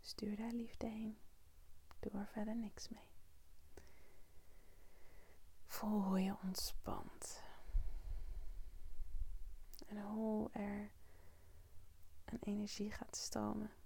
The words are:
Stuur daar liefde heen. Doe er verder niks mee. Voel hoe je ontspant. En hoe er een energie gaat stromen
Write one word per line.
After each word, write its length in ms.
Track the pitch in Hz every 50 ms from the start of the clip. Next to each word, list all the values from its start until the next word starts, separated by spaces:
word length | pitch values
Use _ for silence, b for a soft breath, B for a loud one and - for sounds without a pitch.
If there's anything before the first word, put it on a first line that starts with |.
Stuur 360 | - - - - - 208 208
daar 160 | 208 220 233 233
liefde 340 | 240 233 226 - - -
heen. 320 | 226 220 220 220 220 220 - - - - - - - - - - - - - - - - -
Doe 140 | - 208 -
er 140 | 202 208
verder 300 | 202 - 220 208 214 220
niks 320 | 233 226 202 - - - -
mee. 200 | 220 - - - - - - - - - - - - - - B B B B B B B B B B B B B B B B B B B B B B B B B B B B B B B B B B B B B - - -
Voel 360 | - - - - 208 214 208 196
hoe 180 | 190 190 190
je 160 | 185 190 196 - -
ontspant. 1000 | 185 185 - - - - - - - - - 50 - - - - - - - - B B B B B B B B B B B B B B B B B B B B B B B B B B B B B - - - - - - - - - - - - - - - - - - -
En 160 | - 208 208 202
hoe 480 | 202 214 214 220 220 214 214 214 226 -
er 380 | - 202 202 202 202 208 208 - B B B B B B B B B B B B B B B B B B B - - - - - - -
een 180 | - - - -
energie 480 | - 208 208 208 208 - - 208 214
gaat 260 | 208 - 240 - -
stromen 540 | - - - - 220 214 208 214 214 214 214 - - -